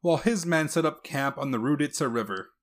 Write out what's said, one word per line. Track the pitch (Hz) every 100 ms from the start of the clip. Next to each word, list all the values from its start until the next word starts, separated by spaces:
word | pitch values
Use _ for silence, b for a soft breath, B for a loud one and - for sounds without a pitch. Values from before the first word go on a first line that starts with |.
while | 175 160
his | 226 220 170
men | 165 151
set | 165 160
up | -
camp | - 143 139 135
on | 139
the | 120
Ruditsa | 123 147 147 - 139
River. | 117 101 95 - _